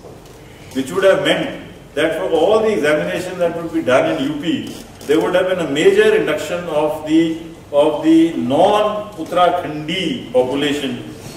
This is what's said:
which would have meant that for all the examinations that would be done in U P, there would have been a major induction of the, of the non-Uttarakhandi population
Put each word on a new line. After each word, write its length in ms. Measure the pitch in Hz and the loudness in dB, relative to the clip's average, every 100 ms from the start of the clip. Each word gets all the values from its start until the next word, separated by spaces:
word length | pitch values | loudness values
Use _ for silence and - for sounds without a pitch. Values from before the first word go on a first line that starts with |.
| - - - - - - - | -20 -20 -20 -20 -20 -20 -10
which 180 | 131 135 | -6 -4
would 120 | 185 | 2
have 200 | 190 180 | 4 4
meant 480 | 151 180 - - - - - | 2 0 -2 -8 -14 -20 -8
that 240 | 139 165 - | -2 -2 -2
for 120 | 185 | -2
all 280 | 160 175 220 | 2 4 4
the 140 | 220 | 2
examinations 640 | 202 196 202 175 175 180 180 | 0 2 0 -2 -6 -6 -4
that 180 | 170 165 | -2 -2
would 100 | 165 | -6
be 120 | 160 | -4
done 320 | 127 127 160 151 | 2 2 2 -2
in 80 | 135 151 | -4 -4
U 60 | |
P, 340 | 170 120 110 - - - | -4 -4 -6 -14 -18 -14
there 180 | 131 156 | 0 0
would 160 | - 180 | 2 0
have 120 | 185 | 0
been 120 | 180 | -2
a 100 | 151 | -2
major 460 | 143 185 202 214 220 | 2 4 6 4 2
induction 480 | - - - 175 170 | 0 -4 -4 -6 -4
of 400 | 151 151 - 151 | -2 -2 -4 2
the, 340 | 160 165 160 - - - | 2 2 -2 -10 -18 -2
of 320 | 143 156 151 | 2 2 2
the 300 | 156 160 165 | 4 4 4
non-Uttarakhandi 2000 | 127 120 143 196 208 208 202 - 165 156 170 175 180 156 151 151 185 165 120 - | 0 -2 4 4 4 0 -2 -8 -12 -4 2 2 2 -4 -8 -6 -4 -4 -6 0
population 800 | 127 127 139 147 143 135 120 - - - | 0 0 0 -2 -2 -4 -8 -12 -14 -14